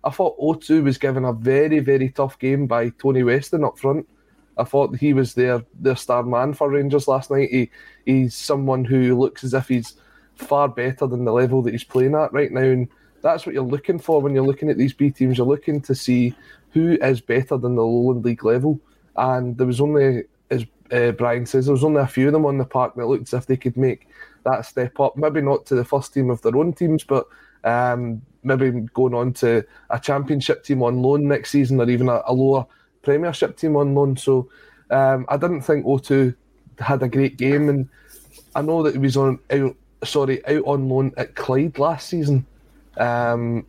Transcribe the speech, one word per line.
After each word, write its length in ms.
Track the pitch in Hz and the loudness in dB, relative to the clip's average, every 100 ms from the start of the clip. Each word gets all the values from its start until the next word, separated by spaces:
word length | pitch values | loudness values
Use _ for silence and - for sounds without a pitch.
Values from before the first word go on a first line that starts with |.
I 60 | - | -8
thought 260 | 139 180 - | -2 -2 0
Otoo 460 | 147 156 - 160 | -2 -2 2 2
was 140 | 139 131 | 2 0
given 260 | 139 131 | -2 -2
a 80 | 127 | -4
very, 480 | 117 120 135 156 151 | -2 0 2 2 2
very 300 | 135 139 131 | 2 2 0
tough 280 | - 135 - | -2 -4 -2
game 300 | 131 139 135 | -2 0 0
by 220 | 117 117 | 0 -2
Tony 340 | - 139 131 | -2 0 2
Weston 400 | 120 135 139 165 | 2 0 0 -2
up 160 | 139 - | -2 -2
front. 260 | 135 160 - _ _ _ _ - | -2 -2 -6 _ _ _ _ -6
I 80 | 123 | -2
thought 320 | 139 139 131 | 0 0 0
he 160 | 147 | 2
was 200 | 135 123 | 2 0
their, 300 | - 127 120 117 - | 0 0 0 -4 -4
their 160 | 131 123 | -2 -2
star 280 | - 123 | 0 -2
man 300 | 123 123 139 | 0 0 -2
for 160 | 139 143 | -2 -2
Rangers 380 | 143 139 143 131 | 0 0 0 0
last 240 | 131 - | -2 0
night. 160 | 139 135 | 0 0
He, 220 | 127 117 - - - - | 0 -2 -6 -20 -8 0
he's 300 | 131 123 - | 2 2 -2
someone 480 | - 143 135 131 | -4 -2 0 -2
who 340 | 123 135 127 123 | 0 2 4 2
looks 280 | 135 - 131 | 2 -2 -4
as 80 | |
if 160 | 131 131 | -4 -2
he's 240 | 123 113 - _ _ _ - | -4 -4 -14 _ _ _ -20
far 320 | - 143 143 | -2 0 0
better 400 | 120 127 131 131 | -2 -6 -2 -4
than 160 | 123 | -2
the 80 | 120 | 0
level 300 | 120 127 131 | 2 2 2
that 100 | 120 | 0
he's 140 | 113 - | -4 -4
playing 300 | 131 131 151 | 0 2 2
at 180 | 151 | 0
right 180 | 135 147 | 0 -2
now, 120 | 131 | 0
and 260 | 131 127 123 - _ _ | 2 2 -2 -8 _ _
that's 240 | 151 156 - | -2 0 -4
what 80 | |
you're 100 | 135 | -6
looking 360 | 127 139 - 175 | -4 -4 -2 -4
for 220 | - 156 | 0 2
when 120 | 139 | 2
you're 120 | 135 135 | 2 0
looking 240 | 135 151 | 0 -2
at 80 | 123 | 0
these 160 | 135 | 0
B 180 | - 143 | 2 -2
teams. 260 | - 127 127 | 2 0 2
You're 100 | 123 | 2
looking 340 | 147 - 147 | 0 0 -4
to 140 | - 131 | -2 -4
see 380 | - 123 123 - - - _ | 0 2 0 -2 -16 -20 _
who 260 | 160 165 170 | 0 2 2
is 180 | 131 127 | 2 -2
better 380 | - 117 131 135 | 0 -2 0 -2
than 180 | 123 120 | -2 0
the 80 | |
Lowland 400 | 113 120 123 123 | 2 2 2 0
League 220 | 120 117 110 | -2 -2 0
level. 340 | 120 147 147 - _ _ - | 0 0 -2 -6 _ _ -4
And 400 | 127 127 123 120 | -2 -2 -4 -2
there 100 | 127 | -2
was 140 | 123 | 0
only, 420 | 147 151 135 120 - _ _ | 0 2 2 0 -4 _ _
as, 160 | 131 113 _ _ | -6 -6 _ _
uh, 200 | 123 120 | 0 0
Brian 340 | 113 123 120 120 | 0 -2 -2 0
says, 200 | 135 131 | 0 2
there 80 | |
was 100 | 135 | 2
only 180 | 156 147 | 2 2
a 60 | 131 | 0
few 200 | - 139 | 0 2
of 60 | |
them 120 | 156 147 | 2 0
on 120 | 139 | 0
the 80 | 151 | -2
park 300 | 131 123 123 | -2 -2 -2
that 120 | 117 | -2
looked 200 | 117 117 | -2 -2
as 60 | |
if 120 | 127 - | -6 -2
they 120 | 131 | -2
could 180 | 127 123 | -2 0
make 320 | 131 104 _ - - _ 127 | -2 -2 _ -20 -20 _ -4
that 200 | 131 - | -4 -4
step 340 | - 127 - | -6 -6 -2
up. 160 | 139 139 | -2 0
Maybe 240 | 151 151 | -2 0
not 240 | 139 135 - | 0 -2 0
to 100 | 131 | -2
the 80 | |
first 300 | 123 139 - | 0 -2 -2
team 160 | 139 127 | -2 -2
of 120 | 120 | 0
their 140 | 113 127 | 0 0
own 160 | 170 | 0
teams, 320 | 143 170 156 | 0 0 0
but, 240 | - 135 - - - _ 113 | 0 -2 -2 -12 -20 _ -2
um, 560 | 120 123 120 120 113 - _ | 0 0 -2 -4 -8 -12 _
maybe 280 | 127 131 131 123 113 | -2 0 0 -2 -6
going 200 | - 131 | 0 0
on 200 | 120 127 | 0 -2
to 320 | 123 120 117 - - _ | 0 0 0 -2 -14 _
a 100 | 120 | -6
championship 640 | - 139 139 147 - - | -2 -4 -2 -4 -2 -4
team 180 | - 131 | -2 0
on 200 | 120 127 | 0 2
loan 260 | 127 147 143 | 2 2 2
next 240 | 143 - | -2 0
season 300 | 143 127 131 | 0 2 2
or 80 | 120 | 2
even 180 | 120 127 | 2 2
a, 140 | 117 - | 0 0
a 80 | |
lower 320 | 127 135 135 127 _ _ _ | 2 2 2 -2 _ _ _
premiership 560 | - 143 170 143 - - | 0 0 0 -2 -4 -2
team 180 | 160 147 | 0 2
on 200 | 143 139 | 2 2
loan. 200 | 139 131 | 2 0
So, 340 | - 131 127 - - _ _ | 2 0 0 -12 -20 _ _
um, 340 | 131 135 131 127 | 2 2 2 -2
I 80 | 139 | -2
didn't 280 | 175 165 | -2 -2
think 220 | 131 151 123 | 0 0 2
O 120 | 135 | -2
two 360 | - 135 131 123 _ _ - - | 2 2 2 0 _ _ -20 -8
had 240 | 113 135 | -4 -2
a 60 | 127 | 0
great 260 | 135 139 135 | 0 0 0
game, 320 | 131 143 147 | 0 2 2
and 220 | 139 131 _ _ - - - _ 135 | 0 -2 _ _ -20 -20 -20 _ -6
I 60 | |
know 200 | 151 165 | -2 0
that 100 | 151 | 0
he 60 | 131 | 0
was 180 | 139 131 | 0 2
on 220 | 135 127 - | 0 0 -2
out, 240 | 139 135 - _ _ - | -2 -2 -4 _ _ -4
sorry, 400 | 147 135 131 - | -2 0 -2 -4
out 160 | 151 - | -6 -2
on 220 | 139 131 | -2 0
loan 240 | 131 135 - | 0 -2 -4
at 180 | 123 - | -10 -8
Clyde 440 | - 131 160 135 | -4 -2 -2 -2
last 280 | 147 156 - | -2 -2 -6
season, 380 | 175 147 139 - _ _ _ _ - | -4 0 0 -2 _ _ _ _ -4
um, 680 | 120 120 120 120 117 117 | -2 0 -2 -2 -4 -6